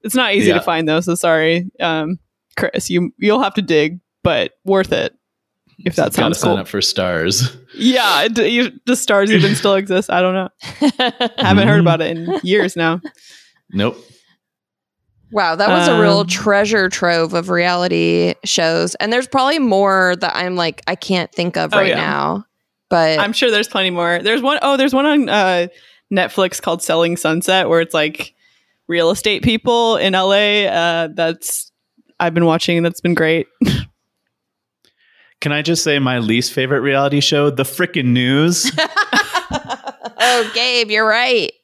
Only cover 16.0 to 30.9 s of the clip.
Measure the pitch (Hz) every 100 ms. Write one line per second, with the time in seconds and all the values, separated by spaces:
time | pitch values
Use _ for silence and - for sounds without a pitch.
16 | 208 202 175 185 208 202 208 214 185 -
17 | 175 170 165 170 180 175 175 175 180 170
18 | 170 170 175 - - - 165 165 175 -
19 | 208 240 254 269 262 320 254 196 196 190
20 | 185 180 180 - 180 180 165 - - 180
21 | - 185 165 - 175 165 160 208 190 147
22 | 156 143 147 190 - _ _ _ _ 175
23 | 160 156 202 220 247 208 208 196 185 175
24 | 170 170 202 233 254 294 277 277 269 262
25 | 294 294 254 208 185 180 175 - - _
26 | _ 196 170 - 185 - - 170 - 165
27 | 170 175 160 160 185 190 175 165 165 160
28 | 151 156 - _ _ _ _ _ - 170
29 | 165 202 220 208 233 220 254 233 226 220
30 | 196 190 190 196 208 208 196 170 170